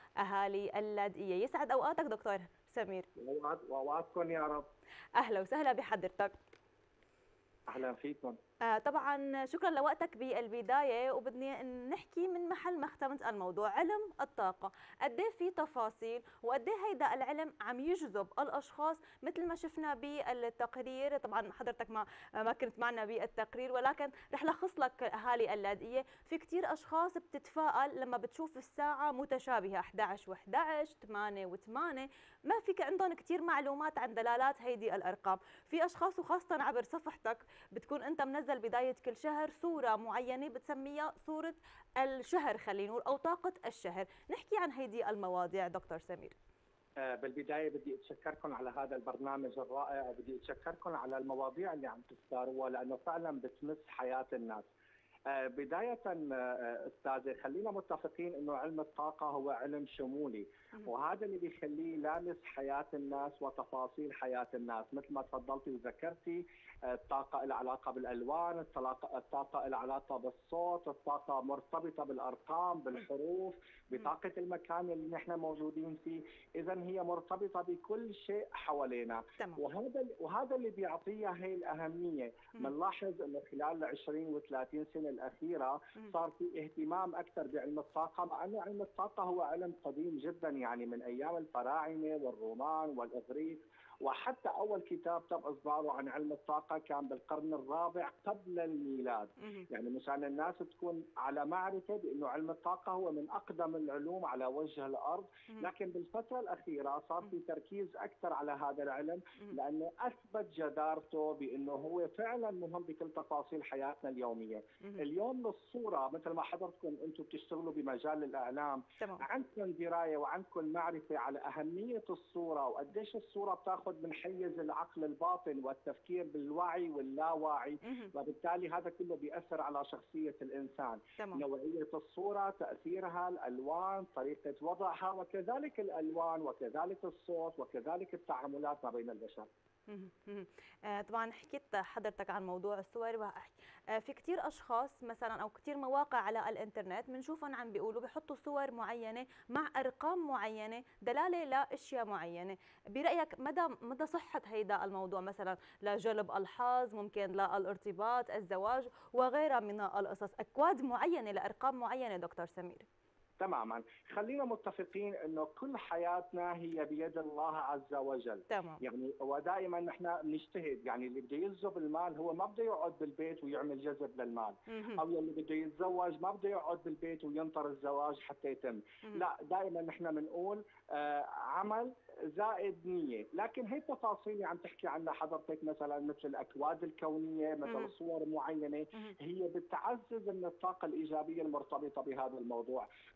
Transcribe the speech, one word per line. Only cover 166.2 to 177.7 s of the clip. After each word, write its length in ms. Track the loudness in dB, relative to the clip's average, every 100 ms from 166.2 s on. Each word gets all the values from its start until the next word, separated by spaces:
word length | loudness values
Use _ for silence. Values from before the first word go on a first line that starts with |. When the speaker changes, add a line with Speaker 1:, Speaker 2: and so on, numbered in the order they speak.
| 0 -2 -2 -2
Speaker 2:
هي 300 | -2 -2 -2
بيد 320 | 0 -2 -2
الله 400 | -4 0 0 0
عز 360 | 0 -2 -2
وجل. 480 | -2 0 0 -2 -4 -2
Speaker 1:
تمام. 280 | -2 -2 -4
Speaker 2:
يعني 320 | -4 -4 -4 -2
ودائما 600 | 0 0 2 0 0 0
نحن 380 | -2 -2 0 0
بنجتهد، 640 | 0 -2 -4 -4 -2 -2 -2
يعني 220 | -2 -2
اللي 140 | -4
بده 160 | -4 -2
يجذب 400 | -2 -2 -4 0
المال 380 | 0 2 0 0
هو 160 | -2
ما 120 | 0 0
بده 180 | 2
يقعد 300 | 2 2 0 0
بالبيت 440 | -4 -2 -4 -2
ويعمل 380 | -4 -2 0 -2
جذب 400 | -2 -2 -4 -2
للمال، 320 | -2 0 -2 -2 -8
Speaker 1:
مهم. 320 | -8 -4 0
Speaker 2:
او 60 | 2
اللي 360 | 2 0 -2
بده 140 | -2 0
يتزوج 640 | -2 0 2 4 2 2
ما 100 | -2
بده 180 | 0 0
يقعد 340 | 0 0 -2
بالبيت 400 | -2 -4 -4 -4
وينطر 440 | -2 -2 0 0
الزواج 520 | -2